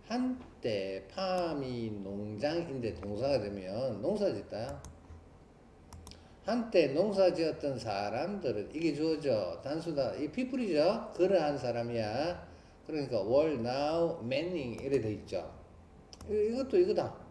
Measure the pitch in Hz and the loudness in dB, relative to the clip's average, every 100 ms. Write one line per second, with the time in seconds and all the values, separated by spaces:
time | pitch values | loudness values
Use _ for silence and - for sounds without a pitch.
0 | - 240 254 254 - - 247 - 95 95 | -2 0 0 -2 -10 -6 -2 0 -2 -6
1 | - - 190 185 170 147 131 120 113 104 | -8 -4 0 2 0 -2 -2 -2 -4 -4
2 | 95 101 104 104 147 170 165 135 113 85 | -6 -6 -6 -2 0 0 -2 -4 -4 -4
3 | 101 104 135 131 101 101 92 107 131 98 | -6 -2 2 2 0 -4 -4 -4 -4 -2
4 | 139 208 196 107 - 101 123 139 - - | -2 0 0 -2 -6 -8 -6 -8 -14 -18
5 | - - - - - - - - - - | -18 -20 -20 -20 -20 -20 -20 -20 -20 -18
6 | - - - - - 240 226 185 143 143 | -16 -20 -20 -10 -2 -2 4 6 6 4
7 | 208 196 185 156 160 147 143 127 113 98 | 2 6 4 6 0 0 -4 -2 -2 -2
8 | 104 113 175 202 156 104 98 151 165 143 | 0 -2 -2 -2 -2 -2 -4 -2 0 0
9 | 160 151 139 110 90 85 131 160 170 147 | 0 0 2 2 0 -4 -6 -4 -2 0
10 | 123 98 151 - 254 262 220 151 165 220 | 0 -2 -4 -2 -2 -2 2 4 4 2
11 | - - 185 190 151 139 123 117 117 117 | -4 2 4 6 4 0 -2 -2 0 0
12 | 107 120 165 175 - - - - - 151 | 0 0 -2 -4 -10 -20 -20 -18 -6 -4
13 | 135 117 98 135 160 135 117 131 147 165 | 0 0 4 4 4 2 0 0 0 2
14 | 170 - 113 135 170 180 127 101 135 139 | 2 0 -2 -2 0 -4 -4 -6 0 2
15 | 110 101 - 95 80 - - - - - | 2 -4 -4 -6 -6 -14 -20 -20 -20 -20
16 | - - - 214 208 247 269 180 185 185 | -20 -16 -2 0 2 0 4 6 6 4
17 | 120 - - | 0 -6 -16